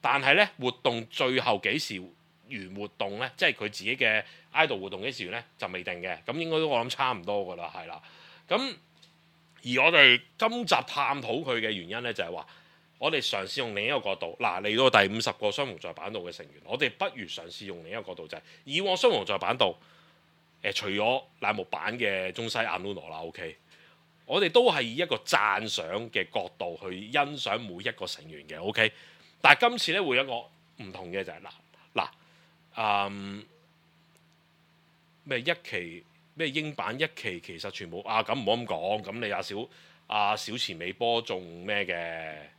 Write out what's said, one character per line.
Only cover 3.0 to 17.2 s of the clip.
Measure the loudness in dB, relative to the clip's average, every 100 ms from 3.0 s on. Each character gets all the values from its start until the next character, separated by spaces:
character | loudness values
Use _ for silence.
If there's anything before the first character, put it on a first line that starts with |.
| -4 -4
呢？ | -8 0
即 | 0
係 |
佢 | 0
自 | -6 -6 -6
己 | 2
嘅 | 2 2 -2 -16 _
idol | 2 2 2
活 | -6
動 | -6
幾 | -8
時 | -6 -8
完 | -8
呢？ | -12 _
就 | -6
未 | -6
定 | -6 -6
嘅。 | -6 -8 -6
噉 |
應 | -4 -2
該 | 0
都 | 2
我 | 0
諗 | 0
差 | 0 0
唔 | 0
多 | -2 -2 -2
㗎 | -6
啦， | -8
係 | -10 -12
啦。 | -14 -16 -20 -20 -20 -2
噉 | -2 -2 -8 _ _ -20 _ _ _ _ -14 -2
而 | 4 6
我 |
哋 | 10 10 10 4 _
今 | 0 0 4
集 | 2 4
探 | -2 0 0
討 | -2 -2
佢 | 0 0
嘅 | 0
原 | -2 -4
因 | -6
呢， | -6
就 | -4
係 | -4
話 | -6 -10 -18 -20 _ _ _
我 | 0
哋 | 0
嘗 | 0 -2 -4
試 | -4
用 | -4 -2
另 | 0
一 |
個 | 0
角 | 0 -4
度， | -4 -2
嗱， | -2 0
嚟 | 0 6 8
到 | 10
第 | 8
五 | 4
十 | -2
個 | 0 -2
雙 | 0 -4
雄 | -6
在 | -12
板 | -10 -8
道 | -8
嘅 | -10
成 | -12 -18
員， | -20
我 | -8 -2
哋 | -2
不 | 0 -6
如 | -6